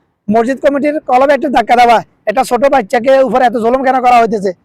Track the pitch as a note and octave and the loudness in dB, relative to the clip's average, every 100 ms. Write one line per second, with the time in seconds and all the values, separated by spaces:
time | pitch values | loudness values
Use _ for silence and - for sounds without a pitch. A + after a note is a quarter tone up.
0 | _ _ - A3 A#3 C4 D4+ C#4+ D4 D4+ | _ _ -4 -2 -2 -2 -2 -2 -4 -6
1 | - B3+ C#4 C#4+ C#4+ B3+ B3+ A#3+ A#3+ A3 | -2 0 2 0 -2 -2 0 2 4 2
2 | E3 _ - G#3 B3 B3 C#4 C4+ G3+ A#3+ | -2 _ -6 -4 -2 0 0 0 -2 -4
3 | A#3+ C4+ C4 A#3+ B3 A#3 A3 C4 C4 C4 | 2 2 2 2 0 0 -2 -2 0 0
4 | B3 B3 A#3 G#3+ G3 F3 | 2 2 2 -2 -6 -8